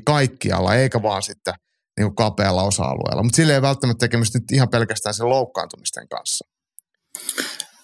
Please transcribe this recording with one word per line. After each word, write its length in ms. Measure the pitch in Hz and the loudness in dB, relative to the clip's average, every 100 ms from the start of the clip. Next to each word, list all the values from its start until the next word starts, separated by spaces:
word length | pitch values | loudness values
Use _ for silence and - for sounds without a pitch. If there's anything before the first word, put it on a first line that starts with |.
| 107 | 2
kaikkialla, 680 | 147 135 - 98 90 92 | 2 2 -2 -2 0 2
eikä 280 | 113 131 120 | 4 2 0
vaan 200 | 107 98 | -2 -2
sitten 320 | 101 - - - _ _ _ - | -4 -8 -8 -8 _ _ _ -2
niinku 180 | 104 | 0
kapealla 480 | 101 110 101 98 92 | 2 2 2 0 2
osa-alueella. 600 | 98 - 67 - - 69 | 0 0 -2 -2 -2 0
Mut 120 | 117 | 2
sillä 200 | 120 160 | 4 4
ei 80 | 139 | 4
välttämättä 380 | 135 135 127 113 | 2 0 -2 0
tekemistä 380 | 117 117 110 123 | 0 2 0 -2
nyt 140 | - | 0
ihan 160 | 135 123 | 2 2
pelkästään 460 | 120 110 107 104 | 2 0 -4 -6
sen 140 | 107 117 | -2 0
loukkaantumisten 800 | 131 120 92 78 - - - - | 0 0 -4 -8 -8 -10 -10 -10
kanssa. 360 | - - - - _ _ _ _ _ _ - - - - - - - | -10 -6 -8 -8 _ _ _ _ _ _ -10 -6 -6 -6 -8 -14 -16